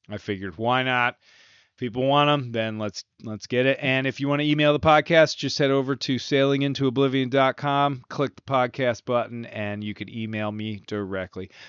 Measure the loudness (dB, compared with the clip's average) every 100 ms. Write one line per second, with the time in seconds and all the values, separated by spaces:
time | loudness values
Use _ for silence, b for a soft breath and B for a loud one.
0 | -14 -10 -6 -6 -8 -4 -2 0 0 0
1 | 0 -4 b b b b b b -6 -2
2 | 2 4 4 2 -2 -4 -4 -4 -6 -8
3 | -16 _ -12 -10 -4 0 2 2 0 0
4 | 0 -2 -2 0 2 2 4 4 6 4
5 | 6 4 4 2 -4 0 2 2 0 -2
6 | -2 -4 0 2 4 2 0 0 0 2
7 | 2 2 0 2 2 0 -2 0 0 -2
8 | -8 -4 -4 -6 -2 0 0 0 -2 -2
9 | -2 -2 -2 -8 -10 -8 -6 -6 -8 -8
10 | -10 -8 -6 -4 -4 -6 -6 -8 -8 -6
11 | -4 -6 -8 -10 -14 B